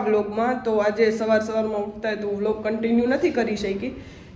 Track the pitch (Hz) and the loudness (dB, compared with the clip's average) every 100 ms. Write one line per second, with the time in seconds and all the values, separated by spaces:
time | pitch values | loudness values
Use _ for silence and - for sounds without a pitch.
0 | 214 214 208 208 240 240 233 214 208 208 | 6 2 2 0 0 0 0 2 2 4
1 | 220 220 220 214 220 220 220 208 208 - | 2 2 2 2 2 -2 -2 -2 -4 -4
2 | 220 208 208 202 214 214 214 226 226 233 | -4 -4 -4 -2 -2 0 -2 -2 2 4
3 | 240 285 339 240 214 208 196 196 240 - | 4 2 2 2 0 -2 -2 -4 -6 -8
4 | - - - | -14 -18 -20